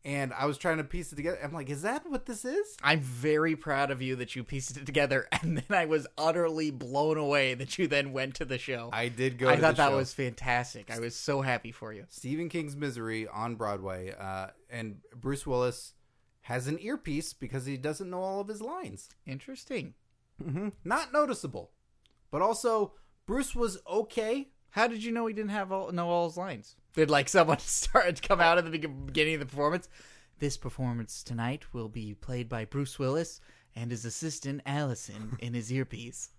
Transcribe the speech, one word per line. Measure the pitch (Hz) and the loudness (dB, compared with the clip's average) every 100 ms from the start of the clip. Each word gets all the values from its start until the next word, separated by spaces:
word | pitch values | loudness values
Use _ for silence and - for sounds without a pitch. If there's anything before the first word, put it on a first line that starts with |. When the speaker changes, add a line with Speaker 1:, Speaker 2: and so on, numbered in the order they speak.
| 143 | -2
Speaker 1:
and | 143 135 | -2 -2
I | 104 143 | 0 0
was | 143 | 2
trying | 180 160 | 0 0
to | 151 | 0
piece | 175 165 | -4 -6
it | 147 | -4
together. | 156 185 | -2 -2
I'm | 143 | -6
like, | 160 135 | -6 -6
"Is | 143 | -4
that | 190 285 339 | -2 -2 -4
what | 269 - | -6 -4
this | 226 247 | -6 -2
is?" | 330 415 - | -2 -4 2
Speaker 2:
I'm | 143 156 | 4 6
very | 131 123 147 151 160 156 | 4 -2 2 4 4 0
proud | 156 139 139 | 0 0 2
of | 131 | 0
you | 131 127 | -2 -2
that | 123 131 | -4 -8
you | 120 | -6
pieced | 139 131 135 | -6 -6 -8
it | 135 | -2
together, | 139 143 135 - | 2 4 2 0
<laughs> | - | -2
and | 160 151 | 0 -2
then | - 196 | 2 2
I | 165 | 4
was | 156 135 - | 2 0 0
utterly | 160 165 170 156 156 | 2 4 2 2 -2
blown | 131 123 135 156 156 | -2 -2 2 4 4
away | 147 143 135 123 | 4 4 4 2
that | 131 - | -4 0
you | 160 | 2
then | 143 139 | 2 0
went | 131 135 135 | -2 -4 -4
to | 135 | -4
the | 127 | -4
show. | - 123 117 | -4 -6 -4
Speaker 1:
I | 110 120 | -2 -2
did | 117 131 123 | 2 0 4
go | 131 | 6
Speaker 2:
I | - | 8
Speaker 1:
to | |
Speaker 2:
thought | - 135 | 6 6
Speaker 1:
the | |
Speaker 2:
that | 143 | 6
Speaker 1:
show. | 135 | 4
Speaker 2:
was | 131 | 0
fantastic. | - 131 113 127 123 123 123 101 | -2 -4 -2 0 0 0 -10 -10
I | 117 | -6
was | 117 | -6
so | - - 139 | -6 -2 0
happy | 135 120 117 | 2 -2 -4
for | - 110 | -12 -12
you. | 107 175 | -12 -14
Speaker 1:
Stephen | - 127 151 170 | -12 -6 -4 -2
King's | 170 151 143 | -4 -4 -4
Misery | 147 120 113 110 107 | -4 -4 -4 -2 -4
on | 104 117 117 | -4 -4 -2
Broadway, | 110 101 95 92 92 - | -2 -2 -4 -6 -8 -8
uh, | 95 95 95 - _ | -6 -6 -8 -12 _
and | 120 110 101 - | -8 -8 -10 -18
Bruce | 123 127 139 - | -8 -6 -4 0
Willis | 123 123 120 - _ _ _ _ _ | 2 2 0 -12 _ _ _ _ _
has | - 127 127 | -6 -4 -2
an | 160 | -4
earpiece | 208 294 - 147 - | -4 -6 -2 -4 -4
because | - 117 131 127 | -10 -6 -6 -4
he | 139 | -4
doesn't | 147 151 190 | -4 -4 -6
know | 180 | -4
all | 190 196 | -2 -4
of | 202 | -4
his | 214 | -6
lines. | 226 359 370 - - - - | -6 -8 -8 -12 -16 -18 -10
Speaker 2:
Interesting. | 135 - 262 - 247 151 - _ _ _ - | -10 -10 -14 -6 -6 -6 -14 _ _ _ -12
Speaker 1:
Mm-hmm. | 160 147 208 - 165 | -6 -4 -4 -6 -2
Not | 262 294 | -2 2
noticeable, | 294 294 247 147 104 - _ _ _ _ _ _ | 2 2 0 -4 -8 -12 _ _ _ _ _ _
but | 143 | 2
also | 196 226 240 220 196 - - _ - | 2 4 2 2 2 -4 -20 _ -4
Bruce | 240 269 | -2 0
was | 240 233 185 - | 0 0 -2 -2
okay. | 196 214 - 220 269 277 _ _ | 0 0 -2 0 0 -2 _ _
Speaker 2:
How | 196 233 | 2 2
did | 226 | 2
you | 226 | -2
know | 233 226 | -2 -2
he | |
didn't | 214 214 | -2 -2
have | 208 190 | -2 -2
all, | 190 190 | -2 -2
know | 175 170 | -2 2
all | 175 170 | 2 2
his | 170 | -2
lines? | 190 123 - - _ | -6 -8 -12 -20 _
Did, | - 151 | 4 6
like, | 147 135 | 6 8
someone | 190 156 - | 8 8 6
<laughs> | |
start | - - - 160 175 151 | 2 0 6 6 6 0
to | - | 2
come | 190 | 6
out | 170 175 | 8 8
at | 165 | 4
the | |
be-, | 160 151 | -4 -6
beginning | 135 135 139 151 156 | -6 -4 2 2 2
of | |
the | 139 | -4
performance? | 135 147 180 - - - - - _ | 2 2 2 -4 -20 -20 -20 -20 _
"This | 143 - | -4 -2
performance | 127 - 127 117 110 - | -8 -4 -2 -2 -6 -10
tonight | - 117 117 147 - | -8 -4 -2 -4 -8
will | 123 110 | -8 -8
be | 123 107 104 | -8 -8 -10
played | - 123 117 | -6 -6 -4
by | 120 110 | -6 -4
Bruce | 139 135 - | -4 -4 -2
Willis | 131 151 165 - - - _ - | 0 0 -2 -8 -20 -20 _ -8
and | 117 | -6
his | 120 117 | -6 -6
assistant | - 160 151 139 143 139 | -6 -6 -6 -6 -6 -2
Allison | 143 143 117 - 104 110 123 | -2 0 -2 -8 -10 -8 -6
in | 120 | -4
his | 120 113 | -4 -2
earpiece." | 127 127 113 117 - - | -2 -2 -6 -10 -12 -14